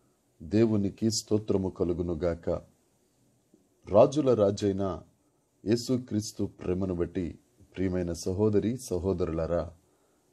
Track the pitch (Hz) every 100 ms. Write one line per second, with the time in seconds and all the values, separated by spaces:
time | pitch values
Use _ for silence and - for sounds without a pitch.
0 | _ _ _ _ 78 101 117 107 98 -
1 | 113 110 - 107 104 98 92 - 87 87
2 | 87 80 85 82 87 82 - _ _ _
3 | _ _ _ _ _ _ _ _ - 95
4 | 143 143 131 110 101 101 104 95 98 82
5 | - _ _ _ _ _ - 117 120 127
6 | 127 107 107 - 101 - - 90 92 87
7 | 85 95 82 - _ _ - - 95 90
8 | 87 82 - 92 107 101 95 127 - 90
9 | 95 90 85 80 80 85 76 - _ _
10 | _ _ _